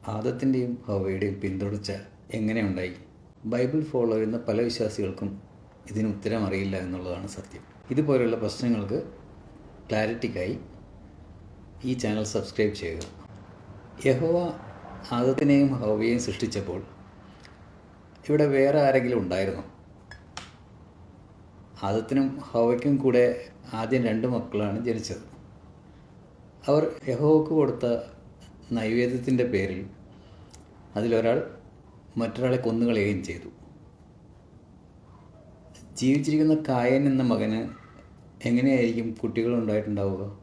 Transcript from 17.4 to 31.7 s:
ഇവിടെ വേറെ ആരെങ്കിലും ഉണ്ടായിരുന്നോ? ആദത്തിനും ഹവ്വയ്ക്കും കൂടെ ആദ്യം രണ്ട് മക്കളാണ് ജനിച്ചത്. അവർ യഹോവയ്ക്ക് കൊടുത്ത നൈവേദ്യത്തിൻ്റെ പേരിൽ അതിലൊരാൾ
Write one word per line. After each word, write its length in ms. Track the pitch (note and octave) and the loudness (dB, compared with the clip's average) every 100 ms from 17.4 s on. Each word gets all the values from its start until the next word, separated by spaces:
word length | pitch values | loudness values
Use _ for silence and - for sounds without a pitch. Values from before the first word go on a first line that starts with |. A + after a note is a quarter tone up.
| - - - - - - - - - | -20 -20 -20 -20 -20 -20 -20 -20 0
ഇവിടെ 180 | D3+ D3 C3+ | 2 4 4
വേറെ 240 | C3+ D3+ C#3 | 4 6 6
ആരെങ്കിലും 340 | C3+ B2 A#2+ | 4 2 0
ഉണ്ടായിരുന്നോ? 400 | F#2 F2+ G2 F#2 - - - - - - - - - - - - - - - - - - - - - - G2 | 0 0 0 -4 -10 -18 -20 -20 -20 -20 -18 -18 -18 -20 -20 -20 -20 -20 -20 -20 -20 -20 -20 -20 -20 -8 -2
ആദത്തിനും 400 | A2 A2 C3+ C3+ C3+ - | -2 0 0 0 -2 -4
ഹവ്വയ്ക്കും 480 | A#2 A#2 B2 D3 C#3 | 2 4 4 2 2
കൂടെ 220 | C3+ B2 B2 A#2+ - - - A2 | 4 6 4 2 -8 -18 -10 -6
ആദ്യം 240 | A2+ B2+ A#2 | 0 0 2
രണ്ട് 180 | A2 B2 | 0 0
മക്കളാണ് 460 | A#2+ - G#2 G#2 G#2 A#2+ | -2 -2 -2 -2 -2 -2
ജനിച്ചത്. 360 | A2 A2 A2 - - - - - - - - - - - - - - - | -4 -4 -10 -12 -20 -20 -20 -20 -20 -20 -20 -20 -20 -20 -20 -20 -12 2
അവർ 140 | D3 - - - | 4 4 -4 -4
യഹോവയ്ക്ക് 420 | B2 D3 D#3 D#3 D#3+ | 2 6 6 6 2
കൊടുത്ത 260 | C#3 - B2 A#2 - - - - - - - A#2 | 2 2 0 -2 -4 -18 -20 -20 -20 -20 -6 -2
നൈവേദ്യത്തിൻ്റെ 680 | A2 A#2 B2 B2+ B2+ B2+ A#2+ | 0 2 2 0 0 2 2
പേരിൽ 260 | G2+ F#2+ F#2 G2 - - - - - - - - - - G#2 | 2 0 -4 -10 -16 -20 -20 -20 -20 -20 -20 -20 -20 -8 -2
അതിലൊരാൾ 400 | A#2 A2+ A2+ C3+ - - - | 2 2 4 2 -2 -12 -20